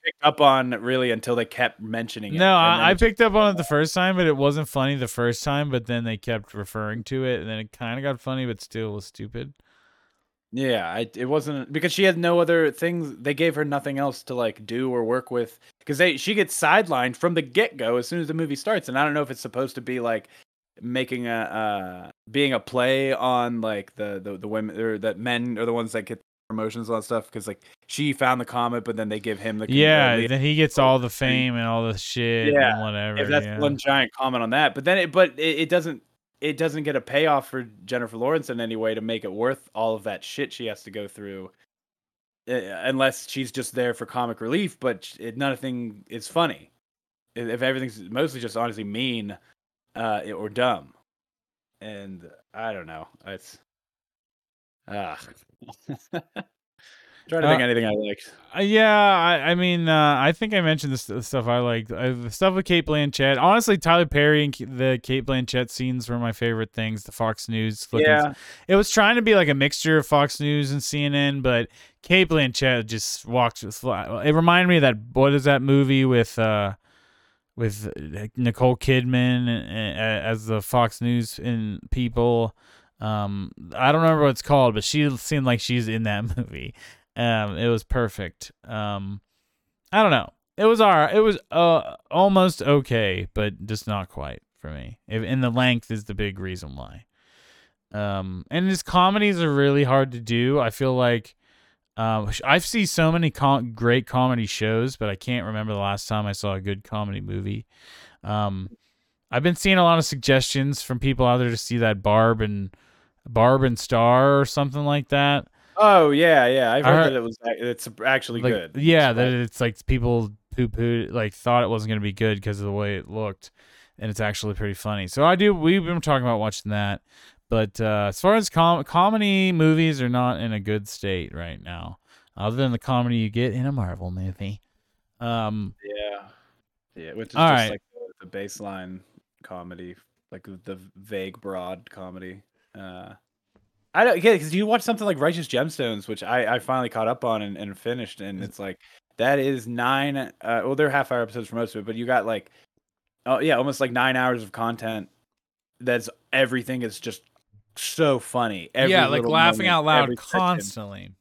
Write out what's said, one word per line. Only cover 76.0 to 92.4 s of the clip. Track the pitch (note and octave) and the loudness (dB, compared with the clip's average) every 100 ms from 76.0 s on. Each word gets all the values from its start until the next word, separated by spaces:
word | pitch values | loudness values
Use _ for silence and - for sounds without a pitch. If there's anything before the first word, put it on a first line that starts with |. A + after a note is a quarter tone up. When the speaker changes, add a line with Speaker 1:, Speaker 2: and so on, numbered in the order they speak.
Speaker 2:
with, | C3 B2 A2+ - | 4 4 2 0
uh, | A2 G#2+ G2+ G2 _ _ _ _ _ _ _ - | 0 0 -2 -4 _ _ _ _ _ _ _ -4
with, | A2+ G2+ G#2+ - | -4 -4 -8 -10
uh, | D2+ F2 A2 - | -10 -10 -10 -2
Nicole | A#2+ G#2+ B2+ B2+ | -2 2 2 2
Kidman | - B2+ B2 B2+ B2 B2 A#2+ | 2 2 2 2 2 2 0
a-, | A#2 A#1 G#2 G#2+ D2 | -4 -6 -8 -6 -4
a-, | A2 G#2+ G#2+ | -2 -2 -2
as | A2+ A2 | -4 -4
the | A2 | -4
Fox | - B2 A#2 - | 0 2 2 0
News | A#2+ A#2+ A2+ - | -2 0 -2 -6
and | B2 A#2 G#2+ G2+ - | -6 -4 -4 -8 -6
people? | - A#2+ A#2 A#2+ A#2 A2 - _ _ _ - | -2 -2 0 2 2 0 -4 _ _ _ -10
Um, | G#2+ G#2+ G2+ G2 F#2+ - F2 - | -6 -4 -4 -6 -8 -12 -14 0
I | C3 | 2
don't | D#3 | 4
remember | E3 D#3 | 4 4
what | D3 | 4
it's | A#2+ | 2
called, | - C#3+ B2 | 2 4 4
but | G#2+ | 2
she | - D3+ D3 B2+ | -2 0 0 0
seemed | - D3+ C3 | -2 -2 0
like | A#2 | 0
she's | - B2 A2+ | 0 -2 -2
in | A2+ | -2
that | A2 G#2 A2 | -2 -2 -4
<laughs> | - | -6
movie. | - C2 B1+ - - - _ - | -8 -10 -14 -16 -20 -20 _ -4
Um, | A#2+ A2+ G#2 E2+ | 0 0 -2 -2
it | A#2 | 0
was | A2+ | 0
perfect. | - B2+ A2+ - F2+ - - _ | 0 -2 -2 -4 -10 -12 -20 _
Um, | - A2 G#2 G2+ G2 G2+ - _ _ _ _ _ _ | -12 -8 -6 -6 -8 -12 -16 _ _ _ _ _ _
I | G3+ | 2
don't | G#3 | 4
know. | C3 - - _ - | 4 0 -10 _ 2
It | A3 | 4
was | A3+ | 6
all | G#3+ | 6
right. | E3 D3+ | 6 4
It | G#3 | 4
was, | A3 G3 - | 4 2 -2
uh, | D#3 E3+ D#3+ - - - | 2 4 4 0 -10 -4
almost | D#3+ G3 F#3+ | 2 4 6